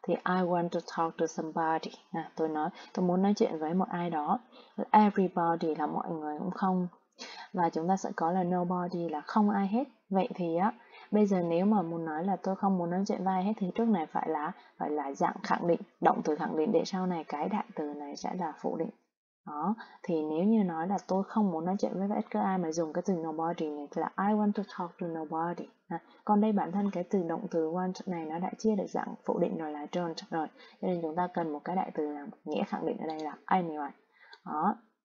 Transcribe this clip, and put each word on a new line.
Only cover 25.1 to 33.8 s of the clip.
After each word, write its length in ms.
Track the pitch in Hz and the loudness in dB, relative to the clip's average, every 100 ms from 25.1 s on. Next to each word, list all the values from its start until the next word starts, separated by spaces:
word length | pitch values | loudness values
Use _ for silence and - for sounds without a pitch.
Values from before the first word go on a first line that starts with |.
| 160 156 160 165 175 - _ _ | -4 -4 -4 -2 -4 -10 _ _
À, 120 | 165 - - | -10 -10 -12
còn 160 | - 214 | 2 4
đây 120 | 214 | 6
bản 200 | 202 165 | 2 2
thân 180 | 190 202 | 0 0
cái 140 | 180 | -2
từ 180 | 180 202 | 0 0
động 240 | 165 165 180 | 0 -2 0
từ 200 | 170 156 | 0 0
want 220 | 175 185 190 - | 0 -2 -4 -6
này 180 | 175 | -6
nó 140 | 156 165 | -4 -4
đã 120 | 185 - | -4 0
chia 180 | 220 208 | 0 2
được 100 | 170 | 0
dạng 260 | - - - | -4 -4 -8
phủ 140 | - - | -2 0
định 200 | 175 165 | 0 -2
rồi 140 | 156 | -6
là 140 | 151 147 | -8 -6
don't 220 | 175 175 160 - | -4 -4 -6 -6
rồi. 160 | 165 - - - - | -4 -4 -8 -20 -6
Cho 60 | 190 | -2
nên 100 | 175 | -2
chúng 140 | 165 160 | -2 -2
ta 100 | 180 | -2
cần 180 | 180 165 | 0 -2
một 80 | 147 | -4
cái 120 | - 185 | -2 -2
đại 140 | - | -2
từ 140 | - 151 | -2 -4
làm 200 | 147 143 - | -4 -10 -12
nghĩa 200 | 156 151 | -4 -2
khẳng 220 | 208 - 160 | -2 -2 -2
định 120 | - | -4
ở 80 | 160 | -4
đây 140 | 156 | -6
là 160 | 151 - | -8 -10
anyone. 460 | - 190 175 151 | 0 0 0 -4